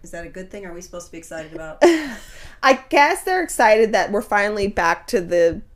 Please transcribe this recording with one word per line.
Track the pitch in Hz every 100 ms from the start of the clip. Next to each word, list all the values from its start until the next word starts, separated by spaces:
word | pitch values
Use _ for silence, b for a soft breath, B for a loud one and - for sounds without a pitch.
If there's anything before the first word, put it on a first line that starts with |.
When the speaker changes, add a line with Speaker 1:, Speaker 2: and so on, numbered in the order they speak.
Speaker 1:
is | -
that | 170
a | 165
good | 185 185
thing? | 208 190
Are |
we | 170
supposed | 185 180 170
to |
be | 165
excited | - 160 156 160
about? | 160 156
Speaker 2:
<laughs> | 339 320 294 220 - - - -
I | 262 262 -
guess | 302 285 359
they're | - 370
excited | 339 - 233 214 226
that | 208 175
we're | 202
finally | - 208 202 214 202
back | 202 170 170 -
to | 240
the | 175 175 170 165 -